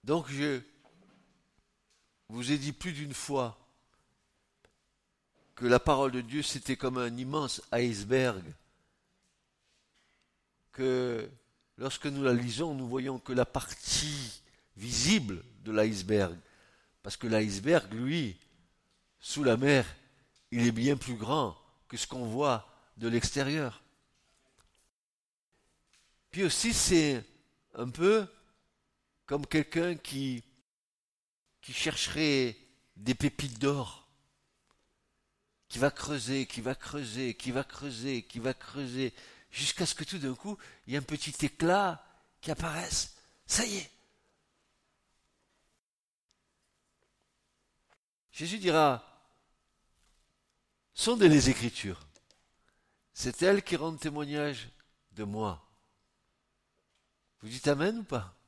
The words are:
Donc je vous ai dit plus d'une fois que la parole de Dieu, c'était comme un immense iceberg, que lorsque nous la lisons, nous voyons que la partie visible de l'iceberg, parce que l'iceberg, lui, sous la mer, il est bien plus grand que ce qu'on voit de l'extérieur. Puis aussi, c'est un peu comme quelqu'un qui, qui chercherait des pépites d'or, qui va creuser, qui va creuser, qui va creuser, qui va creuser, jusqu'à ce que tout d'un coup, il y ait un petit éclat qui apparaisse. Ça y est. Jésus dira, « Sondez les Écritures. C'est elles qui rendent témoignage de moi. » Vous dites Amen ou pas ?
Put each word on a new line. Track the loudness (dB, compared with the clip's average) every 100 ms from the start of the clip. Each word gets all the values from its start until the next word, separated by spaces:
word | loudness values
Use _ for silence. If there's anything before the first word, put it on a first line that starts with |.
| -2
Donc | -2 -2
je | -4 -2 -4 -8 _ _ _ _ _ _ _ _ _ _ _ _ _ _ _ _
vous | -8 -2
ai | -2
dit | -2
plus | -6 -8
d'une | -8 -8
fois | -8 -4 -2 -2 -6 _ _ _ _ _ _ _ _ _ _ _ _ _ _ _ _ _ _ _
que | -2 6
la | 6
parole | 6 4 2
de | 0
Dieu, | -4 -4
c'était | -4 -6 -4 -2
comme | -2 -2
un | -4 -4
immense | -4 -4 -2 -6 -2
iceberg, | 0 0 -2 0 2 2 0 -10 -18 _ _ _ _ _ _ _ _ _ _ _ _ _ _ _ _ _ _ _ _ _
que | -2 0 2 0 -2 -6 -14 _ _ _ -8
lorsque | -6 -4 -4
nous | 0
la | 4
lisons, | 4 2 -2 -4
nous | -4 -4
voyons | -4 -4 -6
que | -2
la | 0 2
partie | -2 -6 -10 -2 -2 -2 -6 -10 -14 _ _ _ -14
visible | -6 0 4 2 2 -8 -12 -14
de | 0
l'iceberg, | 4 4 2 2 4 2 -2 -16 _ _ _ _ _
parce | -14 -6
que | 0
l'iceberg, | 2 2 -2 2 2 2
lui, | -6 -2 -2 -4 -8 _ _ _ _ _ _ _ _
sous | -10 0
la | 2 4
mer, | 6 4 4 -8 _ _ _ _ _
il | 2 2
est |
bien | 4 2 0
plus | -2 -6
grand | -2 0 0 -6 _ _ _
que | -10
ce | -8
qu'on | -6 -4
voit | 0 2 0 -4 _ _ -6
de | 0
l'extérieur. | 2 0 -2 -2 -2 -4 -8 _ _ _ _ _ _ _ _ _ _ _ _ _ _ _ _ _ _ _ _ _ _ _ _ _
Puis | -2 0
aussi, | 2 0
c'est | 2 6 6 6 2 -4 _ _ _ _ -8
un | -6
peu | 2 4 4 0 -12 _ _ _ _ _ _ _ _ -6
comme | -4 0
quelqu'un | 0 2 0 -2 -4
qui, | -6 -4 -4 -4 -10 _ _ _ _ _ _ _ _ _ _ _
qui | -12
chercherait | -4 -2 -2 -4 0 4 4 2 -2 _ _ _ -6
des | -2
pépites | 0 0 -2 -8 -2
d'or, | 0 0 -4 -12 _ _ _ _ _ _ _ _ _ _ _ _ _ _ _ _ _
qui | 0
va | 0
creuser, | 0 -6 -6 -2 -4 -4
qui | -6
va | -6
creuser, | -6 -8 -8 -8 -4 -6 -6
qui | -4
va | -4
creuser, | -6 -10 -12 -8 -6 -6
qui | -8 -6
va | -6 -6
creuser, | -10 -8 -6 -4 -4 -6 -20 -20 _
jusqu'à | -4 -4 -2 -4
ce |
que | -4
tout | -8 -6
d'un | -6
coup, | -6 -10 -12 -14 -20 -6
il |
y | -6
ait |
un |
petit | -4 -6 -6 -4 -4
éclat | 0 2 4 2 -4 -14 _ _ _
qui | -8
apparaisse. | -6 -4 -6 -4 -4 -4 -12 _ _ -2
Ça | 0 0
y | -4
est. | -10 _ _ _ _ _ _ _ _ _ _ _ _ _ _ _ _ _ _ _ _ _ _ _ _ _ _ _ _ _ _ _ _ _ _ _ _ _ _ _ _ _ _ _ _
Jésus | -10 -8 -2
dira, « | 4 6 6 4 -6 _ _ _ _ _ _ _ _ _ _ _ _ _ _ _ _ _ _ -4
Sondez | 0 8 10
les | 10 8
Écritures. | 2 -2 -4 -8 -10 -14 _ _ _ _ _ _ _ _ _ _
C'est | -8 -8 2
elles | 4 4
qui | 2 -4
rendent | -4 -6
témoignage | -6 -6 -4 -2 -2 -4 -12 _ _ _ _
de | -10
moi. » | -8 -4 -4 -6 -14 _ _ _ _ _ _ _ _ _ _ _ _ _ _ _ _ _
Vous | -14
dites | -4 0
Amen | 2 2 -2
ou |
pas ? | -4 -6 -6 -16